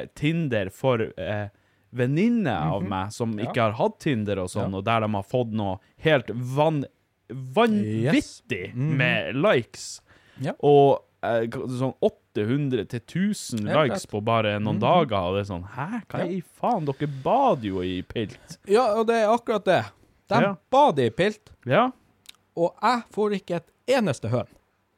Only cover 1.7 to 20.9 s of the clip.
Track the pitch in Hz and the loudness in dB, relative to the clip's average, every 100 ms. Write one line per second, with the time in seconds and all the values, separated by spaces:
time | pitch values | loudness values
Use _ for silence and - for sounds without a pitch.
1.7 | _ _ 120 123 147 226 233 165 92 80 | _ _ -2 0 2 2 2 0 0 0
2.7 | 98 95 95 101 - 117 107 110 123 110 | -2 -2 -4 -4 -4 -4 -4 -4 0 0
3.7 | 107 214 - 165 120 104 95 92 107 98 | 2 -2 -2 -2 -2 0 -2 -2 -4 -4
4.7 | 95 101 117 107 104 - 127 117 107 101 | -2 0 0 0 -2 -2 -2 -2 -2 -4
5.7 | 92 - _ 156 143 - 113 123 135 156 | -6 -10 _ 2 2 0 -6 -4 0 2
6.7 | 151 - - _ _ _ 131 131 131 233 | 0 -4 -10 _ _ _ -14 -4 2 4
7.7 | 208 147 110 123 254 - - _ 101 95 | 2 0 0 2 2 0 -10 _ -8 -6
8.7 | 120 143 135 123 113 78 123 196 156 110 | -4 -2 2 2 2 -2 0 2 2 0
9.7 | - - - - _ _ - 135 277 143 | -10 -16 -16 -20 _ _ -8 -8 0 6
10.7 | 143 139 - - _ 101 117 113 131 120 | 8 8 4 -2 _ -2 0 -2 -4 -6
11.7 | 123 131 - 214 - _ 113 104 139 143 | -4 -4 -2 -2 -2 _ -4 -2 0 0
12.7 | 123 92 123 - 165 202 202 - 117 104 | -2 -4 -8 -8 -4 -2 -4 -6 -6 0
13.7 | 139 147 98 - 107 107 117 107 104 107 | 2 2 -2 -6 -4 0 0 2 0 -2
14.7 | 107 120 175 147 101 90 98 101 87 92 | 0 2 4 2 0 0 -2 -2 -6 -10
15.7 | - 151 233 - 139 175 190 - _ 202 | -10 -8 -8 -8 -6 -4 -6 -10 _ -2
16.7 | 226 147 135 147 135 147 233 269 160 104 | -2 -2 -4 -6 -4 0 2 4 2 -2
17.7 | 95 92 92 - - 104 - - - - | -4 -4 -4 -6 -6 -6 -8 -20 -20 0
18.7 | 208 254 214 220 233 214 233 - 214 190 | 2 4 2 2 2 2 2 0 -2 2
19.7 | 156 107 - _ _ _ 202 196 190 _ | 2 0 -10 _ _ _ 0 0 -2 _
20.7 | 262 285 | 4 6